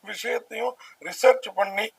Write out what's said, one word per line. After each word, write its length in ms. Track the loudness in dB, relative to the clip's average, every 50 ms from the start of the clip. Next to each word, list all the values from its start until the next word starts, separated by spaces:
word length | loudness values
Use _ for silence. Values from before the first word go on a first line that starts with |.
| _
விஷயத்தையும் 720 | -12 -12 -8 -6 -4 -4 -4 -6 _ -8 -6 -6 -6 -6 _ -20 -20 -20 _
ரிசர்ச் 500 | -14 -14 -4 6 6 6 6 6 0 -8 -2
பண்ணி 380 | -2 -2 -2 -2 -4 -4 -4 _